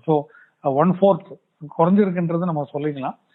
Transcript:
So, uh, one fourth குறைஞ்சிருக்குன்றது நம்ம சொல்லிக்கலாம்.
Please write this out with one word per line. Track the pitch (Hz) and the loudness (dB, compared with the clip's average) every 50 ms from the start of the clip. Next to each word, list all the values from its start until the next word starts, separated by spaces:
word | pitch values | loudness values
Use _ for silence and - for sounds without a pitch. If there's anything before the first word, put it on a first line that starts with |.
| - | -4
So, | 160 156 147 147 - _ _ _ _ _ _ - | -2 -2 -2 -2 -6 _ _ _ _ _ _ -6
uh, | 143 131 | -2 0
one | 143 160 185 180 180 | 2 2 2 2 4
fourth | 196 196 190 - - - 135 - _ _ _ _ 156 147 - - | 4 4 4 2 -2 -14 -20 -20 _ _ _ _ -18 -8 -2 0
குறைஞ்சிருக்குன்றது | 165 175 196 202 208 190 175 180 170 165 170 170 | 2 4 4 4 2 2 0 -2 -4 -2 -2 -4
நம்ம | 180 180 160 147 143 - - | -4 -4 -4 -4 -6 -6 -6
சொல்லிக்கலாம். | 143 147 151 147 139 127 156 220 _ _ _ _ | -6 -6 -6 -6 -6 -8 -10 -10 _ _ _ _